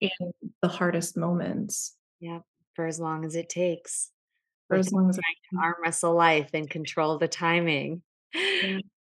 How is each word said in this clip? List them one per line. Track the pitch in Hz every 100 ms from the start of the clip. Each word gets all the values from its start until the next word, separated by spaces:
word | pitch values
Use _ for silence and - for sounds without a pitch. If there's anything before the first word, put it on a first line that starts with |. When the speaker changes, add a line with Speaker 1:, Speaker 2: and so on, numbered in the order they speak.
Speaker 1:
in | 190 185 175 - - -
the | 180
hardest | - 175 170 170 170
moments. | 170 175 92 87 208 - - - _ _
Speaker 2:
Yep. | 170 170 - _ _ -
For | 165
as | 160
long | 160 156 160
as | 165
it | 165
takes. | 175 180 170 - - - _ _ _ _ _ -
Speaker 1:
For | 190
as | 185
Speaker 2:
Without |
Speaker 1:
long | 196 185
as | 185
it | 165
Speaker 2:
trying | 165
to | _
Speaker 1:
can. | 185 165
Speaker 2:
arm | 170
wrestle | 165 165 170 170
life | 165 156 147
and | 156 151
control | 160 147 - 156 151
the | 165
timing. | - 170 170 165 143 143 175 - _ _ 330 392 381
Speaker 1:
Yeah. | 196 190 - _